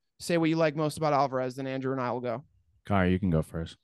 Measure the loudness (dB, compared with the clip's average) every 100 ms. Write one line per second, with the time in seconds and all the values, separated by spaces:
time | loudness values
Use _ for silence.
0 | _ -10 -2 0 2 2 2 2 -2 0
1 | 0 2 2 0 -4 -6 -6 -4 -4 -2
2 | -2 -4 -4 -6 -10 _ _ _ 0 2
3 | 4 2 2 0 0 -6 -10 -14